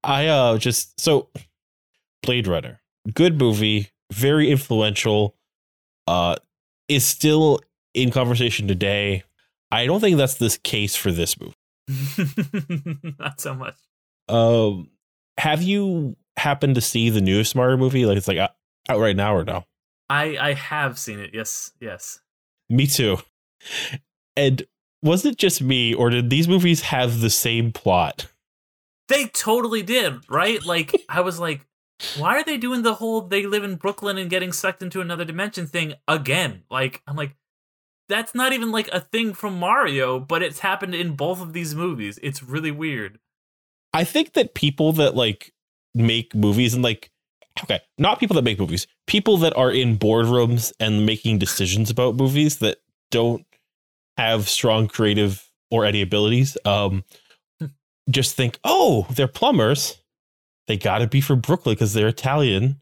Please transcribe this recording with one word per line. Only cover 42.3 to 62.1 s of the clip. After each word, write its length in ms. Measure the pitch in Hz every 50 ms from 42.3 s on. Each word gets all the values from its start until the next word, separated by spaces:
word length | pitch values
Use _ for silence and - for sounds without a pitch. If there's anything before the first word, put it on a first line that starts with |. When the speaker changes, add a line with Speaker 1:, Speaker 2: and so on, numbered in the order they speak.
| 139 - 135
Speaker 2:
really 280 | 123 135 160 160 156
weird. 480 | 147 147 160 160 143 117 104 95 104 _ _ _ _ _ _ _ _ _ _ _ _ _ _ _ -
Speaker 1:
I 100 | 160 175
think 300 | - - 302 320 - _
that 200 | 311 233 - _
people 380 | - - 147 139 - 156 156 160
that, 220 | 156 147 131 -
like, 380 | 123 120 110 104 _ - - _ _ _ _ _ _ _ _ _
make 400 | 117 117 113 113 117 117 _ -
movies 380 | 107 104 104 101 113 123 120 113
and, 100 | 127 127
like, 260 | 120 110 - - _ _ _ _ _ _ _ _ _ _ - -
okay, 160 | - 101 - _ _ _
not 220 | - 147 196 240 -
people 160 | 254 202 185
that 80 | 156 120
make 160 | 120 107 95
movies, 260 | 95 78 82 87 - _ _ _ _
people 300 | - - 208 196 233 208
that 180 | 175 165 160 -
are 160 | - 131 127
in 260 | 101 131 127 120 110
boardrooms 760 | 101 110 107 110 117 117 113 123 123 117 117 120 117 117 - - _
and 260 | 110 110 107 104 107
making 340 | 107 113 113 - 117 110 95
decisions 500 | 98 - - - 98 90 95 107 113 107
about 260 | 113 127 127 127 110
movies 420 | 127 135 131 135 147 151 151 143
that 220 | - 110 107 - _ _ _ _ _ _ _
don't 360 | - 117 113 117 120 - - _ _ _ _ _ _ _ _ _ _ _ _ _ _
have 320 | - 120 113 113 110 104 -
strong 380 | - - - 120 110 110 110
creative 600 | 104 - - 110 104 104 104 104 101 98 - - _ _ _ _ _
or 140 | - 117 107
any 160 | 104 101 104
abilities, 560 | 98 87 104 104 104 107 120 123 135 135 - - _
um, 380 | 104 101 104 101 98 95 95 95 _ - - _ _ _ _ _ _ _ _
Speaker 2:
Hmm. 80 | 160 143 - _ _ _ _ _ _ -
Speaker 1:
just 260 | 123 135 - - -
think, 240 | - 131 117 - - -
"Oh, 420 | 247 339 392 349 254 147 110 90 -
they're 160 | 127 127 135
plumbers. 760 | 123 _ - - 277 269 151 110 110 147 143 - - - _ _ _ _ _ _ _ _ _ _ _ _ _ _
They 80 | - 110
gotta 300 | 98 - 104 95 110 120
be 140 | 110 - 139
from 180 | 139 - 143 127
Brooklyn 360 | 113 - 160 175 - 123 110
'cause 180 | - 117 101 101
they're 140 | 113 104
Italian. 720 | 110